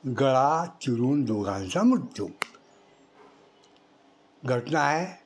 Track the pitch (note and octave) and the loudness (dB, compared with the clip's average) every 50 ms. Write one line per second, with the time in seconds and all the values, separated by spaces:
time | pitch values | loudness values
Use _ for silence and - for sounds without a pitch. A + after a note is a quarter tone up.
0 | - C3 B2 A2+ C#3 C3+ C3 B2+ C3+ C#3+ D#3+ E3 F3 F3 - - - C3+ A#2+ A#2 | -6 -6 -2 0 2 4 4 4 4 4 2 0 -2 -6 -10 -8 -4 -2 0 0
1 | B2 C3 C#3+ D3 C3+ A2+ A2 G#2 G2+ G2 G2 G2 F#2+ F#2 - F3 G#3+ B3 B3+ G3 | 0 0 2 0 0 0 -2 -2 -2 -4 -4 -6 -6 -4 -2 2 4 4 4 2
2 | C3+ B2 - - G2+ - - - - - - - _ _ _ _ _ _ _ _ | 0 -6 -8 -8 -8 -8 -6 -10 -10 -10 -10 -20 _ _ _ _ _ _ _ _
3 | - _ _ - - - _ _ _ _ _ _ _ _ _ _ _ _ _ _ | -20 _ _ -20 -20 -20 _ _ _ _ _ _ _ _ _ _ _ _ _ _
4 | _ _ _ _ _ _ _ _ - B2+ B2+ A#2+ A#2+ B2 D#3 D#3+ C#3+ C#3+ D3+ D#3+ | _ _ _ _ _ _ _ _ -4 -2 -2 -2 -2 -2 0 2 2 2 2 0
5 | F3+ F#3 F3+ - _ | -2 -6 -10 -18 _